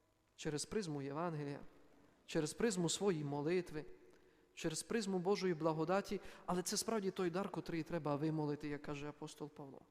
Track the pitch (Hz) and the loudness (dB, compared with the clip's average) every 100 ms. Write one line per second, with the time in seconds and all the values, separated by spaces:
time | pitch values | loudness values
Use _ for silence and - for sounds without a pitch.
0 | _ _ _ - 156 147 - 214 170 143 | _ _ _ -8 -4 -4 -2 -2 -2 -4
1 | 139 147 175 151 143 139 - - - - | -4 -2 -2 -2 -4 -6 -10 -18 -20 -20
2 | - _ - 165 151 - 233 180 160 - | -20 _ -2 0 0 2 2 4 2 2
3 | 196 156 143 143 147 180 170 151 143 - | 2 2 0 0 2 2 0 -6 -8 -14
4 | - - - - _ - 160 156 - 233 | -20 -20 -20 -20 _ -4 -2 -2 -2 0
5 | 190 185 175 190 185 151 160 156 160 196 | 2 2 2 4 2 4 2 2 4 2
6 | 202 202 - - - 180 175 208 - 226 | 2 -4 -6 -10 -2 0 2 0 2 2
7 | 190 185 180 175 196 170 - 165 151 170 | 2 0 0 0 -2 -4 -2 -2 -2 0
8 | 147 139 156 156 147 139 151 143 151 143 | 2 2 2 2 0 0 -4 -4 -4 -6
9 | 147 143 151 - 147 - 139 127 - | -6 -8 -10 -8 -10 -10 -14 -14 -18